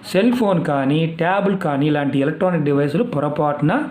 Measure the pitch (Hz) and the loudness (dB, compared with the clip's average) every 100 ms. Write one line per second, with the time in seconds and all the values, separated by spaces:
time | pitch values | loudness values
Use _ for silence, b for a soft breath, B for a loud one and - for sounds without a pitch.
0 | - 180 226 247 208 180 156 139 135 151 | -2 2 2 2 0 0 0 0 0 0
1 | 165 165 170 196 196 190 156 139 151 147 | 0 -2 0 0 0 -2 -2 0 0 0
2 | 143 135 135 156 185 170 143 139 143 165 | 0 0 -2 0 0 0 0 2 0 0
3 | 240 147 143 147 151 143 151 240 302 | -2 -2 -2 0 -2 0 0 0 -4